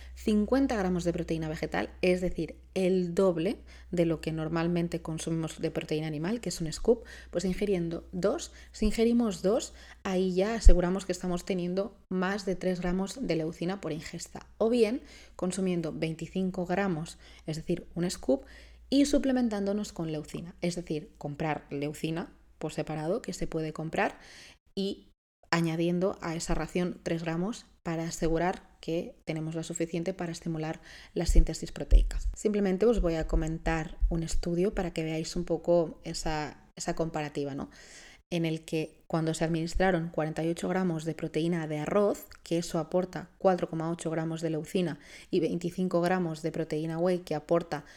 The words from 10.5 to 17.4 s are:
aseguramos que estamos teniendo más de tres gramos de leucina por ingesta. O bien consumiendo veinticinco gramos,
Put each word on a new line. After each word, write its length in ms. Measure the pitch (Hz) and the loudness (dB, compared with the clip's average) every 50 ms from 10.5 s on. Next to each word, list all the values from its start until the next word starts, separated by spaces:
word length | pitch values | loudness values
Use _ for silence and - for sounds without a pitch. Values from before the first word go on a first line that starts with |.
| 233 | 4
aseguramos 500 | 220 - 214 202 175 175 175 185 190 190 | 8 12 12 12 10 8 2 0 -2 -2
que 60 | - | -4
estamos 340 | 175 - 185 180 175 175 - | -6 -4 -4 -4 -4 -4 -2
teniendo 520 | - 196 180 175 175 180 196 196 233 - - - - | -4 -4 -2 -2 -2 -2 -2 -2 -4 -6 -16 -10 -6
más 360 | 185 185 185 190 196 208 190 | -2 -2 0 0 -2 -2 -2
de 80 | 196 180 | -4 -4
tres 260 | - 180 185 185 170 | -2 -2 -2 -2 -2
gramos 460 | 180 180 180 190 196 190 - - - | -2 -2 0 0 -2 -4 -6 -6 -4
de 80 | 175 160 | -2 -2
leucina 460 | 160 156 160 165 - 170 180 196 196 | -2 -2 -4 -4 -4 -4 -4 -4 -4
por 100 | - 156 | -6 -6
ingesta. 560 | 147 165 - - - 165 - - - - - - - - | -6 -8 -8 -10 -12 -12 -12 -12 -14 -16 -18 -10 -2 0
O 120 | 208 226 | 2 4
bien 320 | 247 240 220 208 247 311 - - - - - - - | 4 4 4 4 2 -2 -6 -10 -20 -20 -20 -18 -8
consumiendo 580 | - 180 185 180 196 190 185 175 170 160 151 | -4 -4 -2 -2 0 0 0 0 0 -2 -4
veinticinco 720 | 165 156 160 160 160 - 165 - - 185 190 185 180 185 175 | -4 -2 -2 -2 -2 -4 -8 -6 -4 -2 -2 -2 -2 -4 -2
gramos, 540 | 165 180 196 202 190 165 151 170 - - - - - - - | -2 0 0 0 0 0 -2 -4 -8 -10 -16 -20 -20 -20 -12